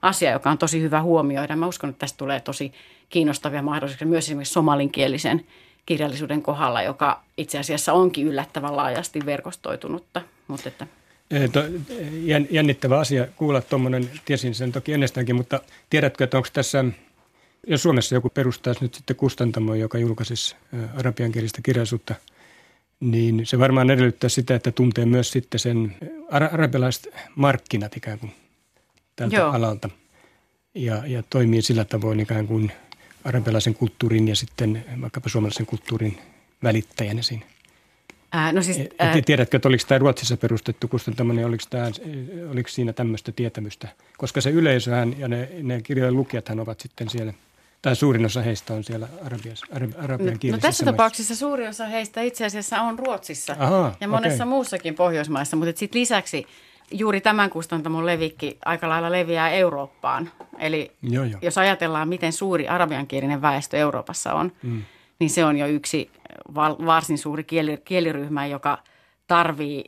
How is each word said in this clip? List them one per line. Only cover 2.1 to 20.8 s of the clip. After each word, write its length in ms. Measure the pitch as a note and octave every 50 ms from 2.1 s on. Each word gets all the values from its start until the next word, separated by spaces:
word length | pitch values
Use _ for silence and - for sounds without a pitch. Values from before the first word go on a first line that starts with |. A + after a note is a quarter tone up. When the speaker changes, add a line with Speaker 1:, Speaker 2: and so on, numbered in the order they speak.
| -
Speaker 1:
tulee 240 | _ C#3+ C3+ C#3 C3
tosi 320 | - - C#3 - D3 C3+ - - - - - _ _ _
kiinnostavia 540 | - F3 D#3+ D3+ C#3+ - - D3+ C#3 D3 C#3
mahdollisuuksia 440 | D3 D3 D3+ C#3 C#3+ C3+ B2+ D3+ D#3+
myös 160 | E3+ E3 D3+
esimerkiksi 280 | D3+ D3+ C#3+ C#3 - -
somalinkielisen 920 | F3+ D#3+ D#3 D3 C#3+ C#3+ C#3+ - - C#3 C3+ C3+ C#3+ - - A2+ E3 - _ _ - - _ _ _ _
kirjallisuuden 560 | - E3+ D3 D#3 C#3+ C3 C#3 D3+ C#3 D3 D3+ D3+
kohdalla, 400 | - E3 C#3+ D3+ C3 A#2+ A#2 G2
joka 400 | - C#3 - D3+ C#3+ - - _ _ _ -
itse 200 | D#3 - - C#3+
asiassa 340 | C#3 - D3+ D3 - - D#3
onkin 340 | F3+ F#3 F3+ E3+ D3+ C#3
yllättävän 500 | D#3 C#3+ C3+ C#3 - _ D#3 C#3 D3 D3
laajasti 440 | C#3 C#3+ C3 B2 B2 F3 - _ D#3 C#3+
verkostoitunutta. 960 | C#3+ C#3+ C#3 - - F3+ - _ - - - - C#3+ D#3 E3+ - _ _ F3+ F3 - _ _ _ _
Mut 180 | C#3+ C3+ -
että 200 | B2+ - - - - _ _ _ _ _ _ _ _
Speaker 2:
Ee, 180 | E3 C#3+ C#3 B2
to-, 140 | - C#3+ D3+ D3+ F3 F3 C#3+ - B3+ A#3+ F3 D3 D3+ D#3+ E3
jän-, 220 | E3 D3 D3 D3 C#3+
jännittävä 480 | - D#3 D3+ D3 C3+ - - C3+ B2+ C#3+
asia 280 | D#3 C3 C#3+ C3 B2 C3+ -
kuulla 240 | _ D#3+ D3+ C#3+ C3
tommonen, 500 | A#2 - - C#3 B2+ B2+ B2+ B2+ B2+ B2 C#3 D#3 -
tiesin 300 | - C#3+ B2+ - B2+ A2+
sen 180 | G#2 C3 B2+ B2
toki 200 | C3+ A#2+ - D3+
ennestäänkin, 440 | D3 C#3 A#2+ - - B2 A#2 B2
mutta 240 | B2 B2 - - C3+ - _ - - _ _
tiedätkö, 340 | - D3+ D3 C#3 C3+ - C3+
että 120 | B2+ -
onko 120 | C3 A#2+ - _
tässä, 320 | - C3 - - C#3+ C3 B2 - - _ _ _ _ _ _ _ _ _ _ _ _ _
jos 160 | - E3 C#3 -
Suomessa 320 | F3 D3+ B2 A2+ - -
joku 140 | B2 A#2+ B2+
perustaisi 500 | - - C3+ B2+ A#2+ - _ B2 A#2 - C3
nyt 120 | A#2+ -
sitten 220 | - - - B2+
kustantamoon, 640 | - - C3 - - A#2+ A#2 A2+ A#2 A2 A2 A2 A2
joka 180 | A2 A2 - A#2
julkaisisi, 580 | A#2 A#2 A2+ G#2 A2 - A#2 A2+ - - - - _ _ -
ö, 140 | B2